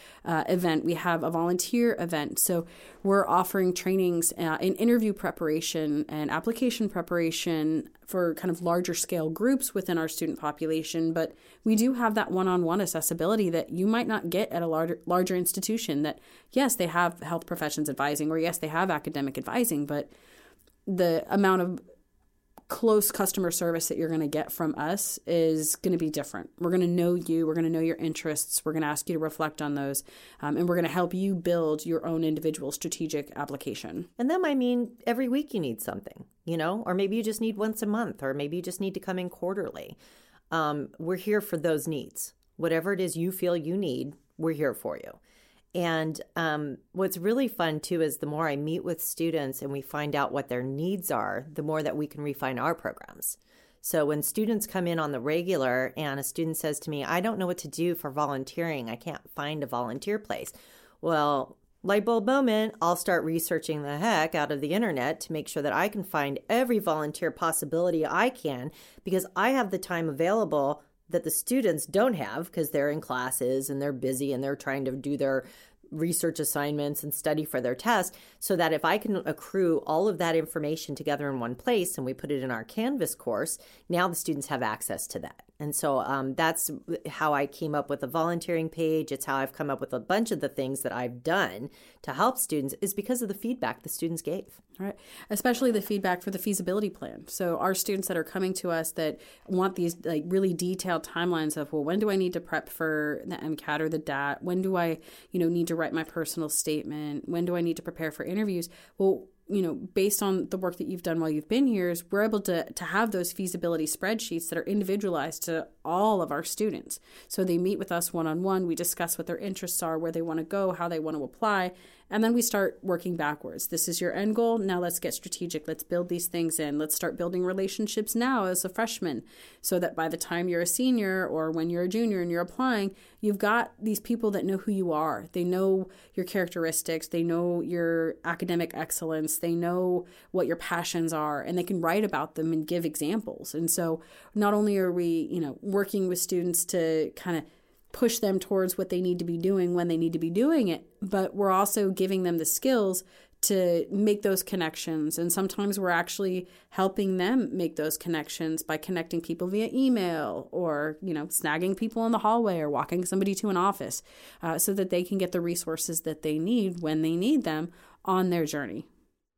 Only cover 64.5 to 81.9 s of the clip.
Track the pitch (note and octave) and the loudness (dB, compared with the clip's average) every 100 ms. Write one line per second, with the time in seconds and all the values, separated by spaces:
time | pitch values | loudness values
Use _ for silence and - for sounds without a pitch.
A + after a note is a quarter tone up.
64.5 | C#3+ D3 G3 A3+ C#3 C3 D3+ - D#3 D3+ | 0 0 2 2 0 0 -2 -4 -6 -4
65.5 | D#3 C#3+ A#2 G#3 G#3 - D#3 C#3+ C#3 - | -2 0 2 0 -2 -2 -2 -2 -4 0
66.5 | A#3 B3 A3 F3 D#3 D3+ - E3 - E3 | 2 4 2 2 0 -2 -2 -4 0 -2
67.5 | D#3+ D3 D#3+ F3+ E3 D3+ F3+ B3 B3+ D3+ | 0 -2 0 2 2 0 2 2 0 -4
68.5 | B2+ D3 - - - F#3 F#3 F#3 F3+ A3+ | -4 -6 -10 -20 -12 0 0 0 0 2
69.5 | C4+ G3+ F#3 - E3+ E3 C#3 E3+ A3 F3 | 2 0 -2 -2 -2 -2 0 2 2 2
70.5 | D3 C#3 D3 _ _ - E3 D#3+ - - | 2 2 0 _ _ -4 -2 0 -4 0
71.5 | C4 A3 D#3 - F#3+ B3+ F3+ G2+ B2 F3 | 2 2 0 0 2 4 2 -4 -6 -4
72.5 | F3 D3+ D3 C#3+ D3+ - B2+ B2+ - B2+ | -2 0 2 2 0 -4 -4 -2 -2 0
73.5 | C3+ C3+ C#3 C#3+ C3 B2+ C3 C#3 C3 C#3 | 0 0 -2 -2 -2 -2 -2 -2 -2 -2
74.5 | C#3 C#3+ C3+ C3 C3+ C#3+ C#3+ C3+ C3+ C3 | -4 -4 -2 -2 -4 -4 0 2 2 -2
75.5 | - - _ - D3+ E3 E3 E3 D#3+ D3 | -14 -20 _ -12 -2 -2 0 0 0 -2
76.5 | D3 D3 D3 D3 D3 D3 - D#3+ D#3 D3+ | 0 0 0 -2 -2 -4 -2 0 0 0
77.5 | C3 A#2+ B2+ A3+ G#3+ F3 - - - - | -2 -2 0 2 2 2 -6 -20 -10 0
78.5 | F3+ D#3+ D#3 D#3+ G#3 G#3+ F#3+ - D3+ - | 2 4 4 2 2 0 -2 -2 -6 -4
79.5 | F#3+ F3 D#3 - D#3 G#3 E3+ E3+ D#3+ D3+ | 2 4 2 2 2 2 2 2 2 0
80.5 | D#3+ D3+ D#3+ - C3+ D3 D3 C#3+ C3 A#2 | -2 -2 -4 -6 -4 -2 0 -2 -2 -4
81.5 | B2+ B3+ A3+ F3 | -4 0 2 0